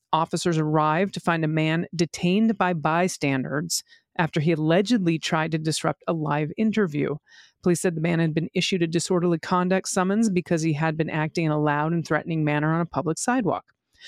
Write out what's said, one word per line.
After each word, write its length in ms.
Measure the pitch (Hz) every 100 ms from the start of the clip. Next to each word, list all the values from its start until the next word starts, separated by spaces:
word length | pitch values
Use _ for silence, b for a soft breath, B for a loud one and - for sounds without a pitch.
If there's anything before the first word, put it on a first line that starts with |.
| -
officers 460 | 160 165 170 180 160
arrived 560 | 151 156 151 160 196
to 60 | 175
find 260 | 185 165 156
a 20 |
man 380 | 156 156 165 - 170
detained 640 | 170 - 175 196 226 208
by 160 | 180
bystanders 1120 | 170 156 165 180 - 143 135 - 143 170 - b b b -
after 220 | 160 160
he 140 | 151
allegedly 680 | 156 156 175 202 240 170 160
tried 320 | - 160 160
to 80 | 160
disrupt 440 | 156 151 160 - -
a 60 |
live 380 | 165 151 147 151 -
interview. 580 | 220 208 185 147 143 151 b b b b
Police 200 | 185 175
said 120 | 190
the 80 | 160
man 160 | 165 165
had 160 | 165
been 160 | 156 160 185
issued 260 | - 185
a 60 | 170
disorderly 500 | 165 - 180 175 165
conduct 500 | - 180 180 190 -
summons 440 | 196 185 208 226
because 320 | 180 - 165
he 100 | 160
had 240 | 147 160 156
been 140 | 156
acting 340 | 156 156 175 160
in 60 |
a 100 | 151
loud 320 | 151 147 156
and 140 | 170 -
threatening 360 | 151 175 160
manner 300 | 151 147 156
on 80 | 165
a 60 | 170
public 320 | 135 143 165
sidewalk. 460 | - 262 180 95 - _ _ B